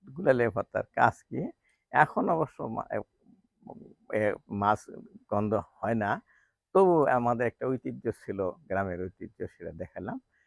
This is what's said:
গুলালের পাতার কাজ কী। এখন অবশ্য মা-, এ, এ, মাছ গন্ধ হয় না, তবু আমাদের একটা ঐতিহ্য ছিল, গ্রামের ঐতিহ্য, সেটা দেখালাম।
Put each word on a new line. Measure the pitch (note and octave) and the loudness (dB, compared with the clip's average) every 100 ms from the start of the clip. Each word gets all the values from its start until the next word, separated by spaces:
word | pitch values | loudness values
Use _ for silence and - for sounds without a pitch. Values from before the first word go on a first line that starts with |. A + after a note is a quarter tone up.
| G3+ C3+ | -16 -2
গুলালের | E3 B2+ A#2 | 2 4 2
পাতার | G#2+ - G2+ - - | 0 -4 -4 -4 2
কাজ | A#2+ - | 2 2
কী। | - B2+ A#3 - _ _ _ | -6 -6 -6 -8 _ _ _
এখন | B2+ D3+ - G3+ | 2 4 2 0
অবশ্য | E3 D3+ - | 0 -2 -6
মা-, | C3+ A2 - | -8 -8 -6
এ, | G#2+ - _ _ _ _ _ - - - - - | -6 -6 _ _ _ _ _ -20 -20 -20 -20 -4
এ, | G#2+ G#2 - - | 0 0 -2 -6
মাছ | G2+ G2+ G#2+ - - - - - | 0 2 2 -2 -18 -20 -20 -4
গন্ধ | G#2 G#2+ | -2 0
হয় | G#2 - _ G#2 A#2 | -2 -4 _ -2 0
না, | G#2 C#3 - _ _ _ _ | 0 -4 -8 _ _ _ _
তবু | F#3 F#3+ E3 C#3 | 4 6 6 4
আমাদের | B2+ A#2+ A#2+ A#2 | 2 2 0 -2
একটা | - B2+ | -2 -4
ঐতিহ্য | C3 C3 A#2+ A#2 | -4 -6 -6 -6
ছিল, | - - G2 F#2 | -6 -6 -4 -4
গ্রামের | - - F#2+ G2 F2 | -6 -4 -4 -2 -4
ঐতিহ্য, | F#2 - F2+ - F#2 | -8 -10 -16 -10 -12
সেটা | - E2+ | -10 -14
দেখালাম। | D#2+ D#2 F#2 F#2+ C4 - _ | -12 -12 -10 -10 -10 -14 _